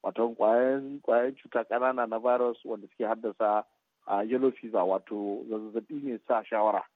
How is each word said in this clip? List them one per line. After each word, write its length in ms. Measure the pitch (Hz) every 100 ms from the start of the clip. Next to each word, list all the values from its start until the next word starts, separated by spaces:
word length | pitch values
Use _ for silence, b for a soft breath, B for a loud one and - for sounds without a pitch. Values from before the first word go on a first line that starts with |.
Wato 320 | 98 98 117 117
ƙwayan, 640 | 107 117 127 135 135 143
ƙwayan 340 | - 117 123 131
cuta 220 | - 123
ƙanana 420 | 113 117 127 127 117
na 120 | 113
virus 400 | 120 123 123 117
wanda 220 | - 110 101
suke 200 | _ 110
haddasa, 560 | 113 113 101 107 107 104 _ _ _ -
a, 160 | 101
yellow 260 | 110 127 131
fever, 300 | 123 117 107
wato 600 | 90 95 - 104 101 101 -
zazzaɓi 540 | 110 107 110 104 151
mai 160 | 139 113 _
sa 140 | 117
shawara. 400 | 107 110 107 101 -